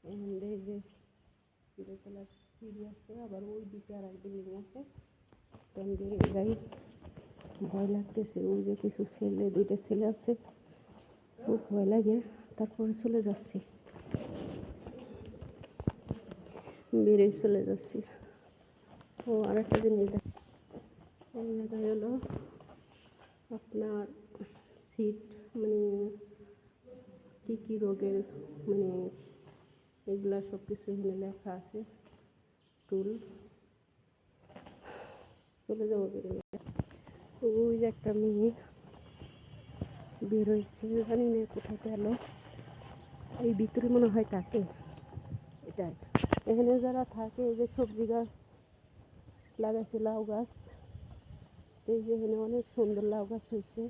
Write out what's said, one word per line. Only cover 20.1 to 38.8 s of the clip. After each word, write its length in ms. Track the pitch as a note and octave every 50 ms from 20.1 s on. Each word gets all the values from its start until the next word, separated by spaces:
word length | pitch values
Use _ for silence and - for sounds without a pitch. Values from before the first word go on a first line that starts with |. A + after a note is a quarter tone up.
দেখ-, 260 | G3+ G3+ - - - - - - - - - - - - - - - - - - _ _ - - -
এই 180 | A#3 A3+ A3+ A3+ A3
জায়গায় 320 | A3 A3 A3+ A3 A3 G#3+
হলো 200 | A3 G#3+ G3+ A#3 B3+ C4 - - - - - - - - - - - - - - - - - - - - - - _ _ _ _ A#3+
আপনার 500 | A3 - - - G#3+ G#3+ G#3+ G#3 G#3 G3+ - - - - - - - G#3 - - - - - - - -
সিট, 320 | _ - - A3 G#3 G#3+ - - - - - - - -
মানে, 240 | A#3+ G#3+ G#3+ G#3+ G#3 G#3 G3+ G3+ G3+ G3+ G#3+ G#3 - - - - - - - - - _ - _ _ _ - B3+ - - - - - - - - -
কি 120 | - G#3+ A3+
কি 180 | G#3+ - - A3 G#3+
রোগের, 440 | G#3 G3 G3 F#3+ G3+ G3 G3 G3 G3+ - - - - - - - - -
মানে, 220 | G3 G3 G3 F#3 F3+ F#3 F3+ - - - - - - - - - - - - - - _ _ _ _ _ _
এগুলা 320 | G#3+ G3 G3+ G3 G3 G3 G3 G3 G3
সব 100 | - F#3+ G3 -
কিছু 180 | G#3 G#3 - -
এখানে 220 | G3+ G3 G3 G3 F#3
লেখা 340 | F#3+ G3 G3 F#3+ G3 - G3
আছে। 260 | F3+ F#3 F3+ - - G#3+ A3 - - - - - - - - _ _ _ _ _ _ _ _ _ _ _ _ -
টুল, 200 | G3 F#3+ G3 G3+ A3+ A3+ - - - - - - - _ _ _ _ _ _ _ _ _ _ _ _ _ _ _ _ _ - - - - - - - - - - - - - - - - - - - - _ _ _ _ _ -
চলে 160 | G#3+ A3 A3 G#3+
যাবো 160 | A3 G#3 G3 G3
বেরিয়ে। 280 | G3+ G3 - F#3 F#3+ - - _ - - - - - - - - - - - - - - - - - - C4
ওই 280 | A3+ A3 A3 A#3 A#3 A#3 A3+
যে 80 | A#3
একটা 240 | A3+ A3 - - A3
মেয়ে 360 | G#3 G#3+ G#3+ G#3+ G#3 G#3 G#3+ A#3 A#3 - - - - -